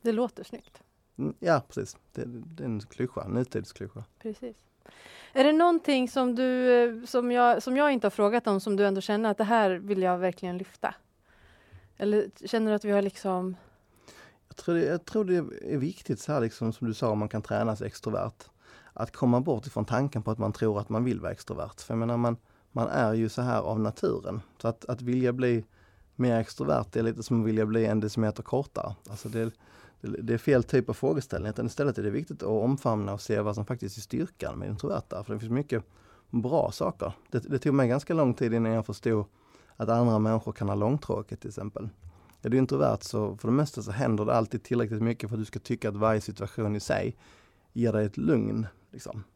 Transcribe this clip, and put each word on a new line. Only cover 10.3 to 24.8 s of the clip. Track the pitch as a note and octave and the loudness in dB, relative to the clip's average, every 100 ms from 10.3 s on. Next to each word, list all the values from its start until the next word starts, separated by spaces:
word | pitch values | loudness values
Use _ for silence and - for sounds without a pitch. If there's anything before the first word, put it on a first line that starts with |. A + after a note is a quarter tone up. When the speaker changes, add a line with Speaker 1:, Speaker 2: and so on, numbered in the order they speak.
| F3+ F3+ F3+ | -2 -6 -6
Speaker 1:
lyfta? | F#3+ - - - _ _ _ _ - - _ - _ - | -10 -6 -8 -8 _ _ _ _ -20 -20 _ -20 _ -4
Eller | G3+ G#3 G3+ - | 0 2 0 -8
känner | - A3+ A3 | -4 -2 0
du | |
att | G#3 | 0
vi | G#3 | 2
har | G3+ | 2
liksom | G3 - G3 F3+ F#3 F3+ - _ _ _ - - - _ _ | 0 -4 -2 -2 -2 -8 -16 _ _ _ -20 -20 -20 _ _
Speaker 2:
Jag | - | -10
tror | - | -2
det, | E3+ | 0
jag | D3 E3+ | 2 0
tror | - A3 | -2 -2
det | F#3+ F3+ D3+ - - | 2 0 0 -8 -4
är | C#3+ | -2
viktigt | C#3+ - - A#2+ | -2 -4 -6 -6
så | - | -2
här, | D3 | 0
liksom, | A2+ - A2+ | 0 0 -4
som | A2 A#2 | -2 -4
du | |
sa, | A2 A#2+ | 0 0
om | G#2+ | 0
man | G#2 | -2
kan | A2 | -4
träna | - G#2+ A2+ G#2+ | -2 0 0 -2
sig | G#2 | -6
extrovert. | - - G2+ G#2 - - _ - - - | -6 -4 -4 -4 -8 -20 _ -20 -20 -18
Att | - A2+ | -10 -10
komma | - B2+ A#2+ | 0 4 4
bort | D#3 A#2 - | 2 -2 -2
ifrån | - | -6
tanken | G#2+ A#2+ C#3 A#2+ | 0 0 0 -2
på | G#2+ | -4
att | A2+ | -2
man | G#2 | -2
tror | - A2 G2+ | 0 0 0
att | G#2 | -2
man | A2+ | -2
vill | B2 G2 | 0 -2
vara | F2 | -4
extrovert. | - - - - - | -8 -10 -8 -8 -10
För | - | -6
jag | A2+ | -2
menar, | A2+ A#2+ | 0 0
man, | A#2+ A#2 _ _ _ | 0 -2 _ _ _
man | B2+ A2+ | -4 -2
är | - A2+ | 2 2
ju | A2 A2 | 2 0
så | - | -2
här | B2 A2+ | 0 0
av | E2+ A2 | 0 0
naturen. | G#2+ - F#3 - F2+ G#2 - _ | -2 0 -2 -2 -4 -8 -10 _
Så | A#2 | -6
att, | - | -4